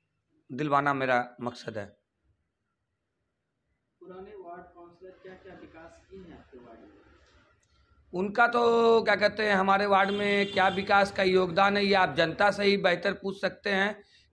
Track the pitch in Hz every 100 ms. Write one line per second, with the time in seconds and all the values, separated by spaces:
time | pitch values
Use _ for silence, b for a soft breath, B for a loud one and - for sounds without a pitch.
0 | _ _ _ _ - 127 151 139 143 139
1 | 131 123 120 - 120 - - 107 98 _
2 | _ _ _ _ _ _ _ _ _ _
3 | _ _ _ _ _ _ _ _ _ _
4 | 359 370 403 403 175 175 - 175 170 175
5 | 185 185 185 185 190 170 156 160 165 -
6 | _ 190 170 143 - 127 - - - -
7 | _ _ _ _ _ _ _ _ _ _
8 | _ 180 202 208 233 240 233 233 226 226
9 | 214 202 208 208 214 196 196 196 202 190
10 | 196 202 202 202 202 185 190 190 196 202
11 | 196 - 190 185 185 165 196 202 202 196
12 | 180 139 165 160 202 196 202 202 185 175
13 | 202 190 190 190 185 180 208 190 202 208
14 | b b b